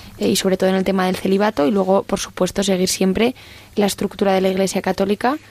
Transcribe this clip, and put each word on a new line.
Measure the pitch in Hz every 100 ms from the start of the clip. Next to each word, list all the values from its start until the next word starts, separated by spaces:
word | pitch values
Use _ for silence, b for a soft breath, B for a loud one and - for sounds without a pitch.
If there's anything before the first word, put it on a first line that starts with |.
| B B
eh, | 202
y | 202
sobre | 190 190
todo | 190
en | 190
el |
tema | 185 190 185
del | 185
celibato, | 190 196 208 214 285
y |
luego, | 202 185 196
por | - 190
supuesto, | - - 180 -
seguir | 196 185 185
siempre | - 190 190 233 - B B B -
la | 202
estructura | - 202 - 196
de | 190
la | 190
Iglesia | 190 190 185
Católica, | 185 180 196 208 247 302 B